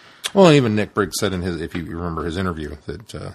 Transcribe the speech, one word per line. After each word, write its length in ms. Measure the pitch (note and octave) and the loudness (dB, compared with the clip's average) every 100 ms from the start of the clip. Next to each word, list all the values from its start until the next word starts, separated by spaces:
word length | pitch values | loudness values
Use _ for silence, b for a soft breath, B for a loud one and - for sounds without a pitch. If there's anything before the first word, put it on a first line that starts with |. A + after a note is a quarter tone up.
| B B - | B B -2
Well, 160 | G3 F3+ | 6 8
even 220 | D3 A#2+ G#2+ | 8 4 0
Nick 180 | G2 | -2
Briggs 240 | - F#2 - | -2 -2 -2
said 140 | G2+ | -2
in 80 | F#2 | -2
his, 180 | F#2 D#2+ | -4 -4
if 160 | E2+ F2+ | -6 -8
you 80 | |
remember 400 | D2+ E2+ F2 D#2+ | -8 -8 -6 -6
his 140 | D#2+ E2+ | -4 -4
interview 400 | F#2 D#2 D2 D2 - | -4 -4 -8 -10 -12
that, 280 | - - | -14 -14
uh, 180 | - F#2+ | -14 -12